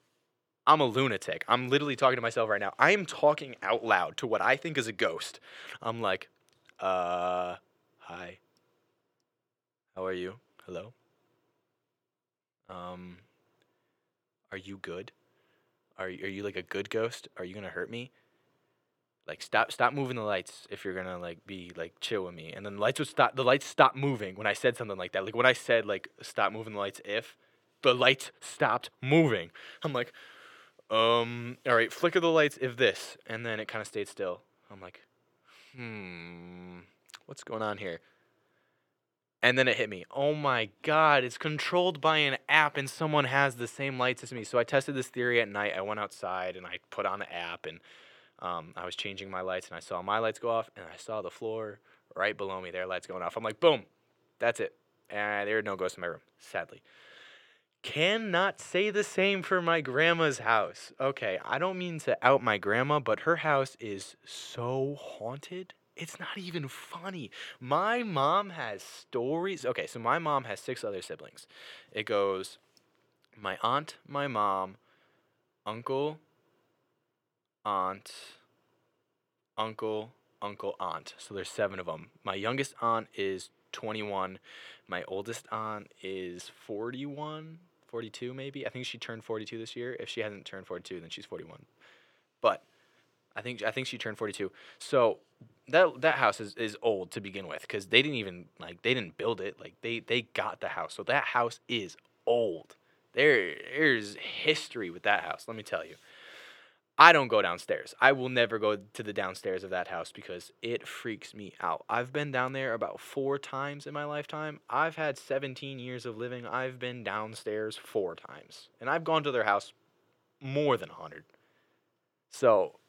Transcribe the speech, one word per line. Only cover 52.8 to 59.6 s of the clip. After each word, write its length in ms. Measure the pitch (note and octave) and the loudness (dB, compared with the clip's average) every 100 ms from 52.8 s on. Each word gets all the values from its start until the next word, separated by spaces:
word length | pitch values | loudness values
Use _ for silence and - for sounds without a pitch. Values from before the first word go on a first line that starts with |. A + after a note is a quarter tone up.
| F#2 | -4
lights 200 | F2+ - | -6 -6
going 160 | F#2 | -6
off. 140 | F2 A2 | -4 -4
I'm 80 | |
like, 160 | A2 - | -6 6
"Boom, 240 | E3 B2+ - _ _ _ _ _ | 6 6 0 _ _ _ _ _
that's 220 | A#2 A#2 | 0 2
it." 140 | G2 - _ _ - | -4 -6 _ _ -10
And 380 | G#2 G#2 G#2 G2+ | -4 -2 0 2
there 100 | A2 | 0
are 40 | |
no 140 | G#2 F#2+ | 0 -2
ghosts 220 | F2+ - | -2 -2
in 20 | |
my 60 | F2 | -6
room, 140 | D#2 _ _ | -8 _ _
sadly. 420 | - F2+ E2 - _ - - - - - _ _ _ _ | -8 -8 -8 -14 _ -20 -20 -20 -20 -20 _ _ _ _
Cannot 800 | - D3 F3+ A3+ G#3+ E3+ F#3+ - | -6 2 2 2 0 2 2 -2
say 300 | - F3+ G#3 | -2 0 2
the 140 | G3+ | 0
same 380 | G3+ - G3 G3 | 0 2 2 2
for 180 | - F#3 | 0 0